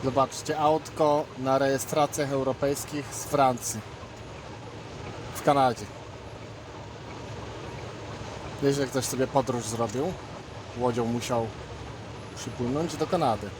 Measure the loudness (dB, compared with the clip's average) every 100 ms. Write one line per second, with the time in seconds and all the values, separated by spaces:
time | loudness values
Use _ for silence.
0 | 2 4 2 0 -2 2 4 4 2 4
1 | 6 6 2 -2 2 4 6 4 2 4
2 | 4 2 0 2 2 2 2 0 -2 -4
3 | -4 -8 0 6 6 4 -2 -6 -8 -12
4 | -12 -12 -12 -12 -12 -12 -12 -12 -12 -10
5 | -10 -10 -8 0 4 6 6 4 -6 -10
6 | -14 -12 -12 -12 -12 -12 -12 -12 -12 -12
7 | -12 -10 -10 -10 -8 -10 -10 -10 -10 -10
8 | -10 -8 -8 -8 -8 2 4 4 2 0
9 | -2 0 2 4 2 0 -2 0 0 0
10 | -2 -4 -10 -12 -12 -12 -10 0 2 2
11 | 2 0 2 0 0 -4 -10 -10 -10 -10
12 | -12 -12 -12 -8 -8 -2 0 2 0 0
13 | 0 4 4 2 -2